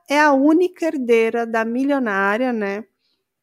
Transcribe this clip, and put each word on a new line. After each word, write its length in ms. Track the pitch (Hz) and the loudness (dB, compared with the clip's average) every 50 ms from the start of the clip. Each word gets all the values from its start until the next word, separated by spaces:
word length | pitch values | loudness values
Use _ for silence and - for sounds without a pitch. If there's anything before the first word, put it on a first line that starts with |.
| _ | _
é 120 | - 277 294 | -2 0 2
a 120 | 302 294 | 4 4
única 540 | 277 269 277 302 320 359 359 359 359 - 339 | 4 4 4 4 4 2 2 0 -2 -4 -4
herdeira 640 | 320 311 277 247 233 233 226 226 226 226 233 233 | -4 -4 -4 0 2 2 2 2 0 -2 -4 -4
da 180 | 233 226 226 226 | -2 -2 -2 -2
milionária, 880 | 226 233 254 269 285 285 269 247 214 196 196 196 202 208 233 262 254 240 | -2 -2 -2 -2 0 0 -2 -2 -2 -2 0 0 0 0 0 -2 -2 -2
né? 320 | 220 202 196 196 214 226 _ _ _ _ _ _ _ _ _ _ _ | -4 -4 -4 -6 -8 -10 _ _ _ _ _ _ _ _ _ _ _